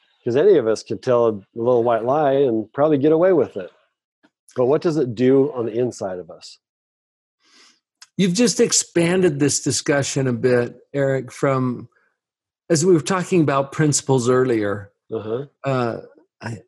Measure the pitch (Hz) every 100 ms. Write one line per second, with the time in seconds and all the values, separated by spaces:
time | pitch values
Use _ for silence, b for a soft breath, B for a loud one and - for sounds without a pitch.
0 | _ _ 123 120 190 165 110 107 - 110
1 | - 120 117 104 - 117 117 123 117 117
2 | 120 147 147 139 139 110 104 - 156 143
3 | 151 160 185 170 107 101 87 _ _ _
4 | _ _ _ _ _ - 127 156 180 156
5 | 127 104 127 139 139 127 113 113 123 -
6 | 98 90 85 82 - - _ _ _ _
7 | _ _ _ _ b b b b _ _
8 | - - 190 180 240 - 214 - - 170
9 | 170 190 180 143 143 - 151 - - 143
10 | 131 143 131 117 127 123 120 - _ 143
11 | 139 135 120 - 143 135 127 117 117 _
12 | _ _ _ _ _ _ - 165 180 165
13 | - 190 175 185 147 139 139 - 151 139
14 | - 135 120 127 127 113 101 101 98 _
15 | - 113 107 117 143 _ 139 131 117 98
16 | - _ _ - 110 113